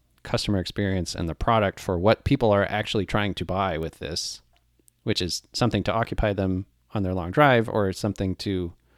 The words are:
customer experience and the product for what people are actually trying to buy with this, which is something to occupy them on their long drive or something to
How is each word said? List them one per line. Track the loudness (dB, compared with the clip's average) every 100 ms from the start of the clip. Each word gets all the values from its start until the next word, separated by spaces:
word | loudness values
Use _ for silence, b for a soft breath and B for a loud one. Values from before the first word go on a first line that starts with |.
| _ _
customer | -4 -4 0 -2
experience | -2 -2 -2 -2 -4
and | -4 -4
the | -2
product | 0 2 2 -2
for | -4 2
what | 2 2
people | 2 2 4
are | 4 2
actually | -2 -2 -2 0
trying | 0 0
to | -2 -4
buy | -2 0 -2
with | -4 -6
this, | -8 -6 -6 -10 _ _ _ _ _ _
which | -4 -2
is | -2 -6 -6
something | 0 2 2
to | 0
occupy | 0 -2 0 0
them | 0 0 -2 -4 _ _
on | -4
their | -2
long | -2 0
drive | 4 6 6 2
or | 0 0
something | 0 -2 -2 -2 -2
to | -2 -2 -4 -8 _